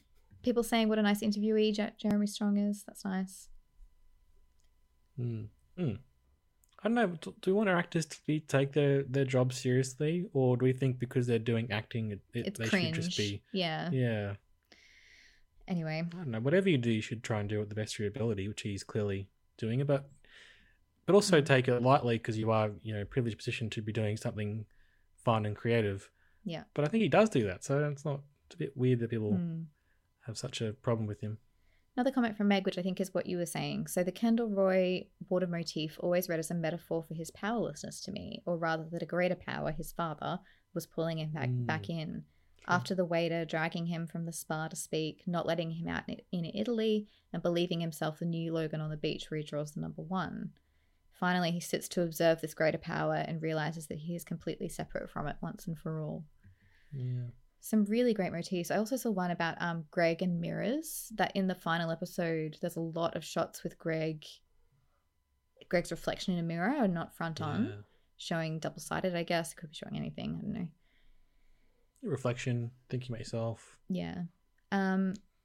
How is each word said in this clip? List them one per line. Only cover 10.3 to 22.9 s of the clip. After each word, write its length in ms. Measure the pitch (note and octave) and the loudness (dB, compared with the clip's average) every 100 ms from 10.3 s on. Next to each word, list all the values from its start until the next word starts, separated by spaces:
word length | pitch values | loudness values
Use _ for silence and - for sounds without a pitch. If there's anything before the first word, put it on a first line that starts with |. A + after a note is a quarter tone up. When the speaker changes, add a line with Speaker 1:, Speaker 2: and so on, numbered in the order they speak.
Speaker 2:
or 240 | C#3 B2+ A#2+ | 4 4 6
do 80 | B2+ | 4
we 80 | |
think 260 | B2+ C3+ B2+ | 4 0 0
because 280 | B2 C3 A#2+ | 0 0 4
they're 120 | A#2 | 2
doing 320 | A#2 A2+ A#2+ | 4 0 2
acting, 400 | G#2 - A#2 A2 | -2 -2 -4 -2
it, 80 | G2+ - | -6 -6
it, 140 | A#2+ F#3 | -4 -4
Speaker 1:
It's 120 | G#3 | -2
Speaker 2:
they 80 | A2 | 0
Speaker 1:
cringe. 280 | F#3+ D#3+ E3 | 2 2 0
Speaker 2:
should 100 | E3+ | -2
just 120 | - | 0
be? 240 | - G2+ _ | -2 -2 _
Speaker 1:
Yeah. 360 | G3 E3+ D#3 E3 | -2 -2 -2 0
Speaker 2:
Yeah. 420 | C3 A#2+ G#2+ G2+ G2+ _ _ _ - - - - - - _ _ _ - | 2 2 2 -2 -6 _ _ _ -20 -20 -20 -20 -20 -20 _ _ _ -4
Speaker 1:
Anyway. 360 | F3 D#3+ D#3 E3+ | -4 -2 -4 -6
Speaker 2:
I 40 | E3+ | -6
don't 140 | D3+ | -4
know. 80 | A2+ | 0
Whatever 280 | B2+ F3+ F#3+ | 4 6 6
you 80 | C#3 | 4
do, 120 | A#2 | 4
you 100 | A2 | 2
should 220 | - A2 | 0 -6
try 160 | - G#2+ | -2 0
and 80 | G#2 | 0
do 140 | G#2+ | -2
it 80 | G#2 | -2
the 60 | G#2 | -4
best 180 | G#2+ - | -4 -2
of 40 | |
your 80 | G#2 | -2
ability, 380 | G#2 A#2 G2 G2+ | 0 0 0 -2
which 140 | G#2 | -4
he's 200 | G#2+ G2 | -4 -6
clearly 460 | - A2+ G#2 G2 G2 _ _ - | -4 -2 0 -2 -6 _ _ -6
doing 220 | A2 B2 | -2 0
it, 80 | C#3+ | 2
but, 220 | C#3 C#3+ - - - - - _ _ _ _ - | 0 -2 -20 -20 -20 -20 -20 _ _ _ _ 6
but 80 | |
also 260 | G3 G3+ E3 | 6 8 6
Speaker 1:
Mm. 60 | C3+ | 8
Speaker 2:
take 220 | C3+ B2+ | 6 6
it 120 | B2 | 4
lightly 360 | B2 C#3+ A#2+ A#2 | 6 6 6 0
'cause 160 | - A2 | 0 0
you 140 | A2 | 4
are, 200 | A2 G#2+ G2 | 4 2 -2
you 100 | A2 | -6